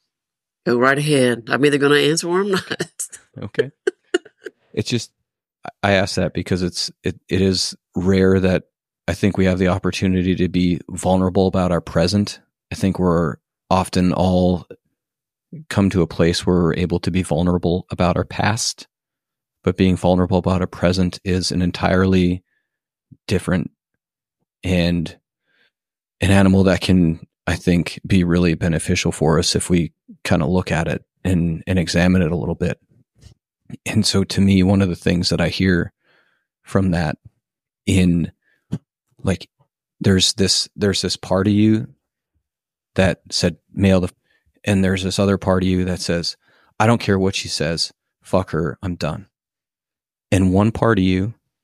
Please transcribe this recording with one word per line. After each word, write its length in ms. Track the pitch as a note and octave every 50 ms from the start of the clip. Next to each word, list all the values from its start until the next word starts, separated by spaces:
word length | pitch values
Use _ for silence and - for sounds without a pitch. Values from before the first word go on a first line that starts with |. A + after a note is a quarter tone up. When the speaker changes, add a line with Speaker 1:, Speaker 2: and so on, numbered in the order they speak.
| _ _ _ _ _ _ _ _ _ _ _ _ -
Speaker 1:
Go 100 | - A#2+
right 220 | A#2+ B2 C3+ C#3 C#3+
ahead. 460 | D3 D3+ D3+ C3+ B2+ B2 A#2+ A#2 G#2+ B2
I'm 160 | C3+ A#2+ C#3
either 140 | D3 C#3+ C#3
gonna 160 | C#3+ C#3+ D3
answer 340 | C#3+ C#3+ C#3+ D#3+ E3 - E3+
or 120 | F3 F#3
I'm 100 | G3+ G#3
not. 400 | F#3+ F3+ - - - - - - _
<laughs> 40 | - - - - - _ _ - -
Speaker 2:
Okay. 300 | - G#2 - - - C#3 - _ _ - - _ _ _ - - - - _ _ - - - _ _ _ -
It's 160 | - A2 -
just, 200 | B2+ A2+ - - _ _ _ _ _ _ _ _ _ _ - - - _ -
I 100 | G2+ G2+
ask 240 | F#2+ G2 - -
that 180 | F#2 F#2 D#2+ -
because 280 | F2+ F2+ - G2 F2+ F#2
it's, 300 | F2 - - - - - _ -
it, 160 | - - - _ -
it 100 | - F#2
is 340 | F#2+ F#2+ F#2 F2 - - - - _ _ -
rare 420 | F#2 F2+ F#2 G2 F#2+ F#2+ F#2+ F#2+ F#2+
that 240 | F#2 F#2 F2+ F2+ - _ _ _ _ _ _ _ _ -
I 60 | G2
think 240 | - - G2+ - -
we 80 | F#2+
have 120 | F#2 F#2 F2+
the 100 | F#2+ F2+
opportunity 640 | F2+ G2 - F2+ - - G#2+ F#2+ F#2 F#2 F2+ F#2 F2+
to 160 | E2+ F2+ F2
be 300 | D#2+ F2+ F2+ F2 F2 - - -
vulnerable 560 | - E2 - F2+ F#2 F#2 F#2 F#2 F2 G2+ F#2+
about 260 | F#2+ F2 F#2+ F2+ F2+ F2
our 80 | E2
present. 600 | - - - E2+ E2+ F2+ G2 G2+ G#2 - - - _ _ _ _ _ -
I 40 | F#2
think 240 | - - F#2+ F2 -
we're 380 | F2+ F2+ E2 E2+ E2+ D2 - - _ _ _ _ _ -
often 420 | F#2 F#2 F2+ - - F#2 F2+ F2+ D2+
all 540 | - F2 F#2 F2+ F2+ F2+ F2+ F#2 - - - - - _ _ _ _ _ _ _ _ _ _ _ _ _ _ - D3+ D#3 -
come 180 | - G#2 G2 F#2+
to 120 | F#2+ F#2 E2
a 40 |
place 380 | D#2+ - - E2+ E2+ F2 - -
where 100 | F2+ F2+
we're 180 | F2+ F2 E2 -
able 260 | - F2+ D#2+ F2 F2
to 100 | - -
be 120 | E2+ F#2 F2+
vulnerable 640 | - E2 D2+ F2+ F2+ F2+ F2 - F2 E2+ F#2 - -
about 280 | - - F2+ F2 F2 -
our 80 | -
past, 600 | - - - - G#2 A2 A#2 - - - - - - _ _ _ _ _ _ _ _ _ _ _ _ _ _ -
but 140 | F#2 F#2 -
being 180 | F#2+ F#2 F2+
vulnerable 400 | E2+ - F2+ F#2 F2+ F2+ F2 F#2+
about 240 | F2+ E2+ F#2 F#2 F2+
our 60 | F#2
present 540 | - - - - F2 F#2 F#2 F2+ F2 - - -
is 280 | F#2+ F2+ F#2 F2 - -
an 100 | F2+ F2+
entirely 800 | F2 - - F2+ F2 F2+ F#2 F#2+ F#2+ F#2+ F#2 F2+ F2+ F2+ F#2 - _ _ _ _ _ _ _ _ _ _ _ _ _ - - _
different 440 | - G#2 F2+ - - - E2+ - - _ _ _ _ _ _ _ _ _ _ _ _ _ _ _ _ _ _ -
and 560 | F2+ F#2 F2 E2+ F2 F2 E2+ D#2+ E2+ - - _ _ _ _ _ _ _ _ _ _ _ _ _ _ _ _ _ _ _ -
an 100 | G2+ F#2+
animal 340 | G2 G2 G2 F#2+ F#2+ F#2+ F#2+
that 180 | F#2+ F2+ E2+ -
can, 440 | - F#2 F#2 F2 E2 D#2+ - - - _ _ _
I 100 | - F2
think, 420 | E2 - - F2 F2 D#2 - - - -
be 180 | - G2 F#2+ F2+
really 300 | E2+ E2+ F2+ F2+ F2 E2
beneficial 560 | D#2 - F2 D#2+ D2+ - - F2+ - - F2
for 280 | - - D2+ D2+ D#2 D#2+
us 180 | F2 - -
if 140 | E2 - -
we 240 | F2+ F2 D#2+ D#2 - _ _ - G#3+ - -
kinda 240 | - - E3+ D3
look 240 | - - F#2 - -
at 160 | F3 E3 -
it 160 | - D2+ - - _ _ _ -
and, 400 | F#2+ F#2 E2 E2+ E2+ E2 D#2 -
and 120 | - F#2+ F2+
examine 420 | E2 - - E2+ F2 F#2 F#2 F#2
it 100 | F2+ D#2
a 60 | F2
little 180 | E2 A#1 E2+ E2+
bit. 240 | - - F2 - - _ _ _ _ _ _ _ _ - - _ _ _ _ _ _ _ - - - -
And 180 | - - A2 G2+
so 180 | - - G2 F#2+
to 180 | - - - G2
me, 200 | G2 G2 F#2+ F#2
one 200 | F#2 G2+ G2 G2
of 80 | F2+
the 40 | E2+
things 340 | - - F2+ F2+ F2 F#2 -
that 100 | F2 D2+
I 80 | E2+ E2
hear 460 | - - F#2+ F#2+ F2+ E2+ F2 - - _ _ _ _ _ _ _ _ _ _ _ _ _ _
from 280 | - - G2 F#2+ F#2+
that 260 | E2+ E2+ E2 D2+ - - - - _ _ _ _ _ _ _ _ _ _ _
in, 440 | - F#2+ F#2 F2+ F2+ E2+ F2 D#2 - - _ _ _ _ _ _ _ - - _ _ _ _ _ _ _ _ -
like, 260 | F#2+ F#2 - - - _ _ _ _ _ _ _ _ _ -
there's 360 | - G#2 F#2+ F#2 F2+ - -
this, 340 | - G2 F#2 - - - - _
there's 240 | - G#2 G2+ F#2 -
this 160 | - F2+ -
part 300 | - - - F2+ F#2+ F#2+
of 80 | G#2+ G2+
you 340 | G#2 G#2+ G#2+ A2 A2 B2 - - _ _ _ _ _ _ _ _ _ _ _ _ _ _ _ _ _ _ _ -
that 260 | - F#2 F2+ - - _ -
said, 260 | - - - F2+ D#2+ - _ _ -
"Male," 340 | - F#2+ G2 F#2+ F#2 F2+ F2 - _ _ _ _ _ _ _ _ _ -
and 200 | - G2+ F#2+ F#2+
there's 180 | F#2 F#2+ F#2 F#2
this 160 | F#2+ - -
other 200 | G2+ G2 G2 F#2
part 240 | - F#2+ F#2 F#2 F#2
of 60 | F#2+
you 160 | F#2 F2+ F#2
that 140 | F2+ F2+ E2+
says, 360 | - - E2+ E2+ E2+ - - - _ _ _ _ _ _ _ -
"I 80 | G#2+
don't 140 | A2 A#2 A2+
care 180 | - - G2+ F#2+
what 160 | F#2 F#2+ -
she 140 | - - -
says. 440 | - - D2+ D#2+ E2+ D#2+ - - - _ _ _ _ _ _
Fuck 280 | - - F#2 F#2+ -
her. 280 | - D#2+ E2+ D2+ - - -
I'm 140 | F#2+ F2
done." 300 | - - D2 E2 F2 G2 - _ _ _ _ _ _ _ _ _ _ _ _ _ _ _ _ _ _ _ _
And 220 | - F#2 F#2 F#2 F2+
one 180 | G2 G#2 A2+
part 280 | A2 - A#2+ A#2 A2+ G2
of 60 | F#2
you 280 | F#2+ F#2 F#2 F#2+ A2+ A#2+ _ _ _ _ _